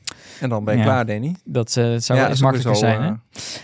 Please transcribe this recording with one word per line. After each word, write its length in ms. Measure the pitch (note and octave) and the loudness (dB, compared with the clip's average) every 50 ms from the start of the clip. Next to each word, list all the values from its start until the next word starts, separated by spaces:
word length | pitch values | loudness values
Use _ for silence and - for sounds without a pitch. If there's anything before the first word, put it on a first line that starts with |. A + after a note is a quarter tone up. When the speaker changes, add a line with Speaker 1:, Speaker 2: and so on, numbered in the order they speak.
| - - - - - - - - | -12 -12 -12 -14 -20 -20 -12 -8
Speaker 1:
En 80 | D3 B2 | -4 -4
dan 160 | A#2 G#2+ G#2+ | -4 -2 0
ben 100 | G#2+ G#2+ | 0 2
je 60 | A#2 | 4
Speaker 2:
Ja. 60 | A2 | 4
Speaker 1:
klaar, 200 | A#2+ C3 B2 A#2 | 4 4 2 0
Danny. 280 | A2 G#2 G#2+ B2 D#3+ F3+ - - | -2 -2 -4 -4 -4 -6 -8 -8
Speaker 2:
Dat, 320 | - - B2+ A2 - - | -6 -4 -2 -2 -2 0
eh, 80 | B2 A#2 | 0 0
dat 200 | A#2 A#2 A#2 A2+ | 0 0 -2 -2
zou 140 | - B2+ C3 | 0 2 2
Speaker 1:
Ja, 60 | C3 | 2
Speaker 2:
wel 80 | - - | 2 2
iets 60 | C3 | 2
Speaker 1:
is 60 | C3+ | 2
Speaker 2:
makkelijker 300 | C3+ C3+ B2 B2+ A#2+ G#2 | 2 2 2 2 2 2
Speaker 1:
sowieso, 240 | G#2 A2 A2+ A2 G#2+ | 2 4 2 2 2
Speaker 2:
zijn, 200 | C#3 F3+ G#3+ - - _ - - - - - - | 0 -4 -4 -6 -10 _ -18 -16 -14 -12 -14 -14